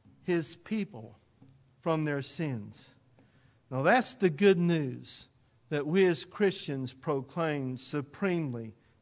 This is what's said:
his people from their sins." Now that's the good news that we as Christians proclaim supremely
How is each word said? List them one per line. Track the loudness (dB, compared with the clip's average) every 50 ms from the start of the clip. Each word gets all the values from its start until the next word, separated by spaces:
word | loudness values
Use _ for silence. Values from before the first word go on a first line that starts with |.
| _ -20 -20 _ -4
his | -2 -2 0 -2 -4 -10
people | -14 -8 -6 -4 -4 -4 -6 -10 -14 -16 -18 -20 -20 _ _ _ _ -20 -20 -20 _ _ _ _ _
from | -2 0 0 2 0
their | 0 -2 -2
sins." | -4 -6 -6 -6 -4 -4 -4 -6 -8 -12 -16 -18 -20 -20 -20 _ _ _ _ _ _ _ _ _ _ _ _ _ _ -6
Now | -4 2
that's | 4 4 4 4 4 0 0
the | 2 2 2
good | 4 6 6 6 6 6
news | 4 4 2 2 0 -2 -6 -8 -12 -14 -16 -16 -18 -20 _ _ _ _ _ _ _ -4
that | -4 -2 0
we | 2 4 4 6
as | 6 4 2 -4
Christians | -6 -2 0 2 2 2 0 -4 -6 -4 -4 -6 -6 -8
proclaim | -8 -4 -2 -2 -2 -4 -4 -4 -2 -2 0 -2 -2 -4 -4 -6
supremely | -6 -6 -6 -6 -6 -6 -8 -6 -2 -2 0 0 0 -2 -4 -6 -8 -8 -12 -14 -18 _ _ _ _